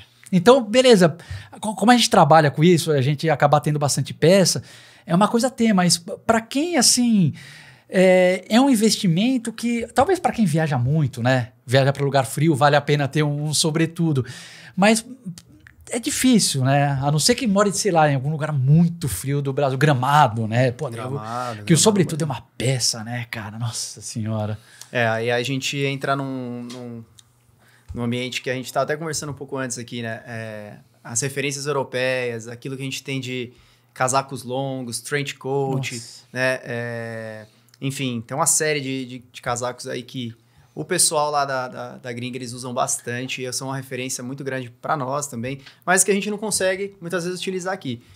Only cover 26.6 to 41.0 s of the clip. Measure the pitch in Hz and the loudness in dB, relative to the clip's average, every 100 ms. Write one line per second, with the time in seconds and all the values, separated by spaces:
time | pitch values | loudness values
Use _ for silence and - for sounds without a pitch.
26.6 | 120 127 120 117 113 _ _ _ _ _ | -12 -14 -14 -14 -16 _ _ _ _ _
27.6 | _ _ - 120 120 123 127 - 135 127 | _ _ -14 -6 -4 -4 -6 -6 -6 -6
28.6 | 120 143 135 151 165 151 151 139 135 135 | -4 -2 -2 -4 -6 -8 -8 -12 -10 -8
29.6 | 127 120 117 120 113 110 139 113 110 107 | -8 -8 -10 -8 -8 -10 -12 -12 -10 -12
30.6 | 104 - _ _ 147 120 139 143 139 139 | -16 -18 _ _ -10 -6 -4 -4 -6 -6
31.6 | 139 139 127 127 127 127 123 113 113 117 | -4 -4 -2 -2 -2 -2 -4 -6 -10 -12
32.6 | 139 135 135 131 - 135 123 127 120 - | -12 -10 -8 -10 -8 -8 -6 -8 -8 -14
33.6 | _ _ _ - 131 135 135 127 113 131 | _ _ _ -2 0 0 -2 -8 -8 -6
34.6 | 135 131 120 117 - 143 139 - 131 139 | -6 -6 -8 -10 -6 -6 -6 -8 -4 -2
35.6 | 135 139 131 120 - - _ 123 131 127 | -2 -2 -4 -10 -14 -20 _ -2 -2 -2
36.6 | - 120 120 117 117 113 110 107 107 _ | -6 -8 -6 -8 -8 -10 -12 -14 -20 _
37.6 | _ - 135 135 131 117 113 135 165 - | _ -10 -8 -4 -4 -6 -6 -4 0 2
38.6 | 156 151 131 131 123 123 - - 131 120 | 0 -2 -4 -6 -8 -14 -18 -10 -6 -4
39.6 | 123 123 131 131 120 135 117 113 _ _ | -4 -8 -10 -10 -10 -10 -10 -12 _ _
40.6 | _ 151 151 175 | _ -12 -4 0